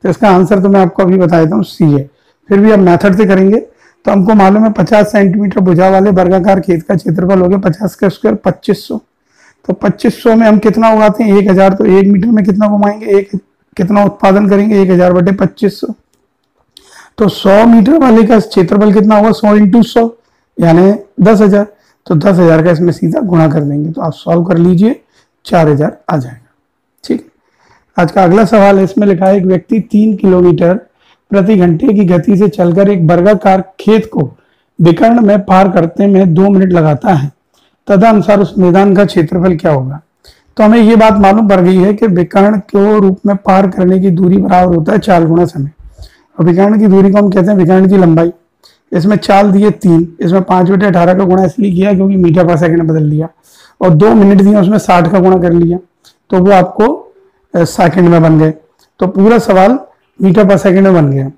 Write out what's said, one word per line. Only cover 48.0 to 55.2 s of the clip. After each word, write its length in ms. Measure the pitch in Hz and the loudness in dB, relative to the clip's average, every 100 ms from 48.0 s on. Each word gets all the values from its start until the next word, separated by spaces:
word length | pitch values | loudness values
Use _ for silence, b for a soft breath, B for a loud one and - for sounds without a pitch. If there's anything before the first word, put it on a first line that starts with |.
| 175 160 170 - _ _ b b b | 2 2 0 -6 _ _ b b b
इसमें 220 | 180 170 202 | -4 -2 -2
चाल 340 | - 196 208 | 0 0 2
दी 120 | 196 | 2
है 80 | 208 | 0
तीन, 460 | 202 185 165 170 - | 0 0 0 0 -6
इसमें 220 | 175 190 | -2 -2
पाँच 280 | 190 185 175 | 0 -2 0
बटे 160 | 196 202 | 0 0
अठारह 280 | 180 170 | 0 0
का 100 | 185 | 0
गुणा 200 | 190 185 | 0 0
इसलिए 280 | 185 - 202 | -2 -2 -4
किया 220 | 175 196 | -2 -2
क्योंकि 220 | 190 196 196 | 0 0 0
मीटर 300 | 175 165 170 | 0 2 0
per 120 | 165 | 0
सेकंड 260 | 165 170 | 0 -2
बदल 260 | 160 160 151 | -2 -2 -2
दिया, 200 | 151 160 _ b b b b | -4 -6 _ b b b b
और 80 | 185 | 0
दो 240 | 156 214 | 2 2
मिनट 280 | 226 196 202 | 4 4 4
दिए 140 | 196 208 | 2 2
उसमें 220 | 185 208 | 0 -2
साठ 340 | - 180 165 | 0 0 0
का 80 | |
गुणा 180 | 190 | 0